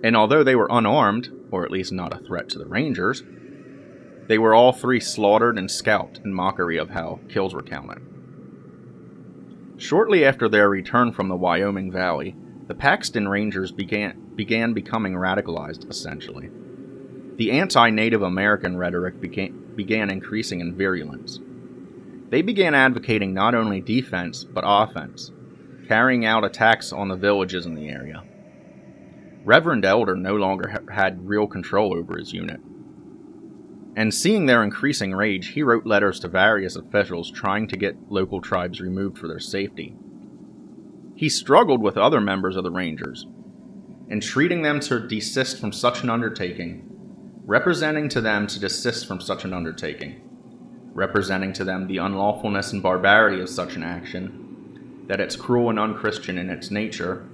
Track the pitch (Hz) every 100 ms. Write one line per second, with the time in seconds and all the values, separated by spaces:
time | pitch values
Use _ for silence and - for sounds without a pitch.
0 | 113 113 107 147 135 127 104 120 107 135
1 | 110 107 123 - - 95 85 95 92 92
2 | 85 - - 85 - - 80 92 151 113
3 | 92 131 - - - - - - - -
4 | - - - 110 113 110 123 127 123 123
5 | - - 104 107 117 110 95 - - 101
6 | - - - 95 92 95 87 82 80 90
7 | 82 - - 104 95 82 - 73 - -
8 | - - - - - - - - - -
9 | - - - - - - - - - 156
10 | 220 196 139 135 113 104 101 98 92 120
11 | 120 113 95 90 90 85 101 98 95 92
12 | 92 78 78 - - - - 87 135 175
13 | - 120 101 101 107 95 92 87 92 107
14 | 104 - - - 101 113 113 110 - 113
15 | 101 92 92 98 95 82 76 78 78 -
16 | - 73 - - - - - - - -
17 | - - - - 110 131 185 139 117 110
18 | 113 110 95 92 101 104 92 90 90 87
19 | 92 87 90 - 95 - - - 98 110
20 | 104 95 - 107 113 90 87 92 95 92
21 | 76 67 - - - - - - - -
22 | - - - 127 185 202 185 143 131 117
23 | - 110 98 95 107 120 110 95 82 117
24 | 127 90 87 - - - 90 101 107 -
25 | 69 - - - - - - - - 110
26 | 123 123 110 113 101 - 113 113 - 76
27 | 98 92 104 101 92 92 85 78 76 67
28 | 69 73 69 - - - - - - -
29 | - - - - - 127 165 131 95 104
30 | 107 92 92 104 95 95 92 101 - 98
31 | 95 90 92 104 104 101 - 98 107 87
32 | 85 85 - 90 87 - - - - -
33 | - - - - - - - - - 98
34 | 110 - 170 214 151 120 104 - 139 143
35 | 98 95 107 95 90 - 143 117 - 104
36 | 101 90 87 92 101 107 92 82 - 104
37 | 98 87 85 - 101 101 110 95 98 -
38 | - 98 92 95 - 95 90 87 92 92
39 | 98 - 82 80 - 98 98 - 80 -
40 | - - - - - - - - - -
41 | - - 156 - - 151 220 127 107 95
42 | 113 151 101 95 92 92 92 90 87 78
43 | - - - - - - - - - -
44 | - 107 - 127 165 175 151 147 - 123
45 | 95 107 - 135 131 - 107 101 123 123
46 | 123 117 113 - 92 87 85 85 - -
47 | - - - - - 107 - 170 151 156
48 | 147 131 113 104 104 - 101 - 123 113
49 | - 92 - 95 95 90 82 80 80 73
50 | 71 67 - - - - - - - -
51 | 95 104 95 95 95 92 92 92 92 95
52 | 90 98 101 104 110 101 98 104 92 92
53 | 98 104 110 95 92 - 87 92 82 87
54 | - 90 95 - - - - - - -
55 | - 98 95 - - 123 120 107 107 104
56 | 110 - - 90 92 82 - 104 107 -
57 | 87 95 -